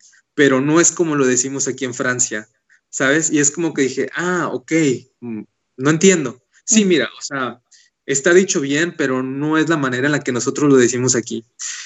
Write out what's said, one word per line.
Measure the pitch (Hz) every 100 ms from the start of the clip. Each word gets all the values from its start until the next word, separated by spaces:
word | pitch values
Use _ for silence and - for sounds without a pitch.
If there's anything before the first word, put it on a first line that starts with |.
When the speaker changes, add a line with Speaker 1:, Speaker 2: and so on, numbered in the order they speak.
| _ _ _
Speaker 1:
pero | - 139 131
no | 143 160
es | 165
como | - 170 147
lo | 127
decimos | 123 135 139 135
aquí | 127
en | 127
Francia, | 123 127 123 - 107 - _ _ _ _
¿sabes? | - 135 151 156
Y | 151
es | 135
como | - 160
que | 143
dije, | 131 127 123
"Ah, | 147 180 180 127
ok, | 123 - 160 147 117 - _
mm, | 120 107 - _ _ -
no | 135
entiendo". | 160 190 180 131 - _ _
Sí, | - 208
Speaker 2:
Mm. | 196
Speaker 1:
mira, | 160 113 -
o |
sea, | - 139 123 113 _ _ _ _ -
está | 139 180
dicho | 180 190 170
bien, | 139 143 175 175
pero | 135 131
no | 131 139 151 156
es | 151
la | 160
manera | 135 123 143
en |
la | 143
que | -
nosotros | 123 - - 147
lo | 131
decimos | 117 123 127 123
aquí. | 113 113 - - - -